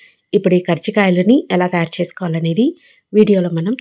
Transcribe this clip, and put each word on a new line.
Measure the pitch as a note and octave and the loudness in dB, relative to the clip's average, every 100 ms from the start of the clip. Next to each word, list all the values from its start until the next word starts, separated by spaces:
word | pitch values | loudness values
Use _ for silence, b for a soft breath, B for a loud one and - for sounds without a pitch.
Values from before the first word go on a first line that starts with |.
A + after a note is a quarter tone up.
| b b b | b b b
ఇప్పుడు | G3+ F#3+ F3+ | -2 2 0
ఈ | |
కజ్జికాయలని | F3+ E3 - G#3+ F#3+ F3+ F#3+ C#4 - | 0 -4 -2 0 2 2 4 2 2
ఎలా | F3+ F3+ | -2 0
తయారు | F3 E3 - | -2 -4 -6
చేసుకోవాలనేది | F3 - F3+ E3 E3 E3+ C4+ F4+ b b b | -8 -6 -6 -4 -4 0 -2 -2 b b b
వీడియోలో | G#3 G#3+ G3 F3 | 2 4 2 0
మనం | E3 F3 B3+ | -4 -4 -6